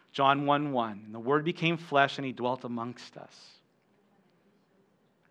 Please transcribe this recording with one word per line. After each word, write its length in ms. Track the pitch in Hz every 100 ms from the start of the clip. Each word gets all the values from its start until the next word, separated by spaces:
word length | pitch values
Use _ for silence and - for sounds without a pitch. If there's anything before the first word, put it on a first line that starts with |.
| _
John 360 | - 135 139 143
one 260 | 143 147
one, 300 | 127 113 101
"And 100 | 107
the 60 | 113
Word 240 | 117 147
became 320 | 156 170 165 165
flesh 420 | - 139 139 -
and 80 | 135
he 60 |
dwelt 320 | 113 123 127
amongst 520 | 123 117 120 117 - -
us." 440 | - - - - _ _ _ _ _ _ _ _ _ _ _ _ _ _ _ _ _